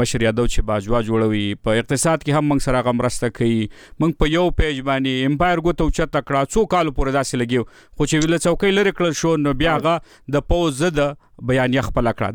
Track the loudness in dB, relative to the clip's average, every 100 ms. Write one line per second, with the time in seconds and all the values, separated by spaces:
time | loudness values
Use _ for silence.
0 | 0 0 0 2 2 2 0 0 0 0
1 | 0 0 2 0 -2 -4 0 0 0 -2
2 | 0 0 0 0 2 0 0 0 0 0
3 | -2 -2 -4 -2 0 0 -2 -8 -14 -2
4 | -2 2 0 2 0 0 -2 -2 -2 -2
5 | 0 0 0 0 0 2 0 0 0 0
6 | -2 -2 -2 -2 0 0 0 0 0 0
7 | 0 0 0 -2 0 -2 -4 -10 -12 -4
8 | 0 2 2 2 0 0 2 2 0 0
9 | -2 0 0 0 0 0 0 0 0 -2
10 | -4 -20 -4 -2 0 0 0 0 0 0
11 | -2 -4 _ -10 -2 0 2 0 0 0
12 | -2 -2 -4